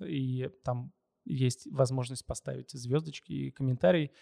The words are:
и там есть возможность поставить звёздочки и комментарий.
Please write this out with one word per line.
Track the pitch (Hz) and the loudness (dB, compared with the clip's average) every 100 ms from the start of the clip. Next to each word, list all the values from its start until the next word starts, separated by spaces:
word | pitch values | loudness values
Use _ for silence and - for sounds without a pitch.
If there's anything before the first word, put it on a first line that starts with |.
и | 185 143 131 127 127 - | -4 0 0 0 -2 -6
там | 131 123 127 _ _ _ - | -4 -4 -6 _ _ _ -4
есть | 135 127 - 294 | 2 2 2 -6
возможность | 139 127 131 123 127 - | 2 2 2 -4 -6 -8
поставить | 123 - 127 - | -8 -6 -8 -8
звёздочки | 139 120 147 160 - - | -10 -2 0 -2 -12 -8
и | 143 135 | -6 -6
комментарий. | - 135 127 180 175 143 _ | -2 -2 4 4 4 2 _